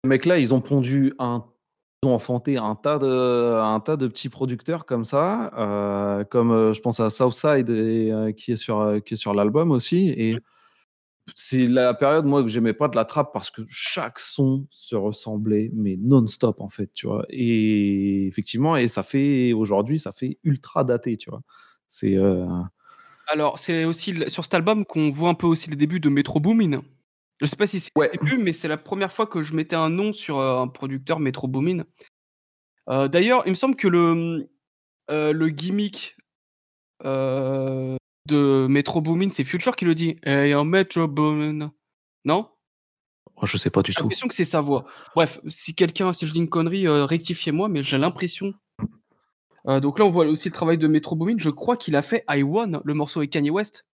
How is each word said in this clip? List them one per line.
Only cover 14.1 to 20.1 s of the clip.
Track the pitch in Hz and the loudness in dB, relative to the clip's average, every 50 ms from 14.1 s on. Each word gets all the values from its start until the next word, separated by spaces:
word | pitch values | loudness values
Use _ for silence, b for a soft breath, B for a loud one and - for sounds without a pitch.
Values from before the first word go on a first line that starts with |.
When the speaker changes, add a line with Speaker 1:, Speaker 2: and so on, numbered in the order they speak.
| - - | -8 -8
Speaker 1:
son | - - - - 139 131 135 135 139 - | -8 -6 0 0 2 2 2 -2 -4 -10
se | - - - - 120 | -16 -16 -10 -6 -4
ressemblait, | 107 95 107 107 - - 117 107 104 107 107 107 104 107 117 - | -2 -2 -2 -4 -6 -8 -8 -6 -4 -2 0 0 0 0 -2 -4
mais | 110 104 101 95 92 | -2 -2 -2 -2 -2
non-stop, | 101 123 139 131 113 107 - - - 113 107 - | 2 4 6 6 4 2 0 0 0 -2 -2 -4
en | - 101 | -10 -14
fait, | - - 101 - _ | -8 -10 -10 -10 _
tu | - - | -10 -6
vois ? | 110 104 104 - - | -6 -4 -4 -6 -8
Et | - 131 123 117 117 110 107 107 107 104 101 101 101 98 98 98 98 98 98 | -6 -4 0 0 2 2 2 2 2 2 2 2 0 0 0 0 0 0 -2
effectivement, | 95 - - 101 - - 113 139 160 165 | -2 -4 -6 -6 -4 -2 0 2 2 2
et | 143 120 113 | 2 2 0
ça | - 104 92 | 0 -4 -6
fait, | - - 139 139 143 139 131 123 123 117 | -2 -2 0 2 2 2 2 2 2 2
aujourd'hui, | 110 110 98 101 98 104 120 151 160 | 0 0 0 0 0 0 0 -2 -4
ça | - 95 | -4 -8